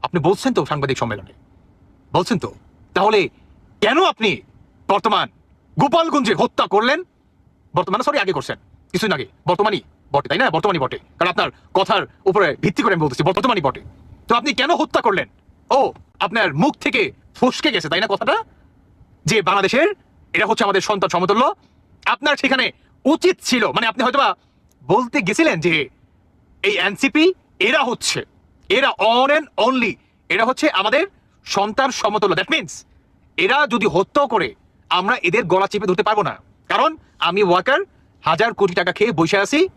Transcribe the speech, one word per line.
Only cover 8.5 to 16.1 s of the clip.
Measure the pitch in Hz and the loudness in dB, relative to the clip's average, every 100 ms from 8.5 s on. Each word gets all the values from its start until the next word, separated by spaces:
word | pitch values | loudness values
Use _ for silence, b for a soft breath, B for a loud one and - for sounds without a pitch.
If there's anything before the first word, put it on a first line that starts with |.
| 92 _ _ _ | -10 _ _ _
কিছুদিন | 180 214 | -4 -2
আগে, | 151 107 _ - | -4 -6 _ -4
বর্তমানই | 180 208 196 - _ _ | 0 0 -2 -8 _ _
বটে, | 143 131 | -4 -2
তাই | 175 | 0
না? | 254 | 0
বর্তমানই | 156 208 170 | 2 0 0
বটে, | 131 110 - - | -2 -6 -14 -4
কারণ | 175 | -2
আপনার | 175 160 b b | 0 -4 b b
কথার | 185 190 208 147 _ | -2 0 0 -2 _
উপরে | 196 196 175 - | -2 2 2 0
ভিত্তি | 190 - | -4 0
করে | - | 0
আমি | 202 | 0
বলতেছি, | 151 123 | -2 -2
বর্তমানই | 156 190 262 214 | -2 0 0 0
বটে। | 139 - - - - - - | -2 -6 -14 -20 -20 -16 0
তো | |
আপনি | 233 269 | 0 0
কেন | 247 262 | -2 0
হত্যা | 339 311 311 | 0 0 0
করলেন? | 233 190 120 _ _ _ - | 0 -2 -4 _ _ _ 0
ও, | 262 240 - - | 0 0 -4 -18